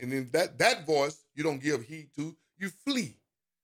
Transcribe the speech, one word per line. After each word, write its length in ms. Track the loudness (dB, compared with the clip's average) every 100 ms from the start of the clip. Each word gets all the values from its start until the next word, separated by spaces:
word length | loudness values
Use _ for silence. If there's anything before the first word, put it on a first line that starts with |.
And 120 | -4
in 180 | -4 0
that, 260 | 0 0 4
that 280 | 4 4 2
voice 380 | 2 2 0 _
you 80 | -2
don't 200 | -2 0
give 200 | 0 -2
heed 260 | -4 -14 -14 -8
to, 200 | -8 -10 _ -10
you 100 | -10
flee. 480 | -8 -2 -2 -2 -6 _ _ _ _